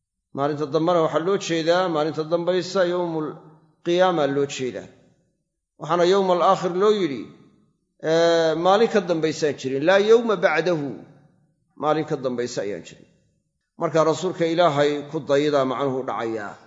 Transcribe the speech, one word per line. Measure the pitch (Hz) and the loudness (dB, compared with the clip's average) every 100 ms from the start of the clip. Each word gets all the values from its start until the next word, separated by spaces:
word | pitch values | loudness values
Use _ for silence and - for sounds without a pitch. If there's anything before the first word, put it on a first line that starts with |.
| _ _ _ | _ _ _
Maalinta | 135 143 147 147 | -6 -4 -4 -4
dambena | 156 165 175 | -2 0 2
waxaa | 156 151 170 | 0 0 -2
loo | 196 | -2
jeedaa, | - 165 160 175 185 | -2 -2 0 0 0
maalinta | 156 156 143 | -2 -2 -4
dambaysa | 156 170 170 185 175 196 175 | -4 -2 0 -2 -2 0 0
yawmul | 180 175 160 147 - - - _ _ 175 | 0 -4 -4 -6 -10 -18 -20 _ _ -2
qiyaama | 175 185 165 139 | 2 2 2 0
loo | 139 139 | 0 -2
jeedaa. | - 127 95 87 _ _ _ _ _ _ _ _ - | -4 -8 -8 -14 _ _ _ _ _ _ _ _ -14
Waxaana | 147 175 | -2 2
yawmal | 175 196 190 175 | 4 4 2 2
aakhir | 175 180 180 | 4 2 0
loo | 175 214 | 2 2
yidhi, | 214 165 123 76 - _ _ _ _ _ _ | 2 -2 -4 -12 -18 _ _ _ _ _ _
ee, | 156 165 170 165 160 | 0 2 4 4 2
maalin | 160 180 202 226 | 2 2 4 4
ka | 220 | 2
dambaysaan | 175 160 156 151 151 | 0 0 -2 0 -2
jirin. | - 131 135 160 | -2 -4 0 4
Laa | 196 | 4
yawma | 208 233 233 190 | 6 4 4 0
bacdahu. | 180 156 165 165 139 104 - - _ _ _ _ _ - | 2 2 0 -2 -4 -10 -16 -20 _ _ _ _ _ -4
Maalin | 151 151 | -2 0
ka | 151 143 | -2 -4
dambaysa | 127 120 120 - | -4 -4 -6 -6
ayaan | 101 87 | -6 -8
jirin. | - - _ _ _ _ _ _ _ - | -12 -20 _ _ _ _ _ _ _ -8
Marka | 165 156 | -2 2
rasuulka | 156 151 180 165 165 | 2 0 -4 -2 0
Ilaahay | 165 175 143 147 147 143 | 2 2 4 0 0 -6
ku | 156 | -8
daydaa | 123 139 151 143 | 0 2 2 2
macnuhu | 131 120 139 131 127 | 0 -2 -2 -4 -4
dhacayaa. | 104 117 110 101 85 | -6 -6 -6 -10 -16